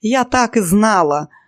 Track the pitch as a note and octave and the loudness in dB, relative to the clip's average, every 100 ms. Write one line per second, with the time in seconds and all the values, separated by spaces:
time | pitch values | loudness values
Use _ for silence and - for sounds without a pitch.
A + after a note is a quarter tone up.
0 | G#3+ C4 B3 B3+ A#3 A#3 F#3 G3 A3 G3+ | -2 -2 0 0 0 0 0 2 2 2
1 | D#3+ C#3+ D3 _ | 0 -2 -6 _